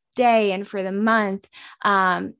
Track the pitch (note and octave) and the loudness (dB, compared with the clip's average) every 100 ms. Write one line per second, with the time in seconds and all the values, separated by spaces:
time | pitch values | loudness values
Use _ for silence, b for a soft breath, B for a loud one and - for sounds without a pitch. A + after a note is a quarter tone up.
0 | _ - A#3+ A3+ G#3 F#3+ G3+ G3+ F#3+ G3 | _ 0 2 4 2 -2 -6 -6 -4 -2
1 | A3 A3 G3+ G3 - B B B - G3 | 2 2 0 -4 -12 B B B 0 2
2 | F#3 F3+ F#3+ - | 2 0 -4 -12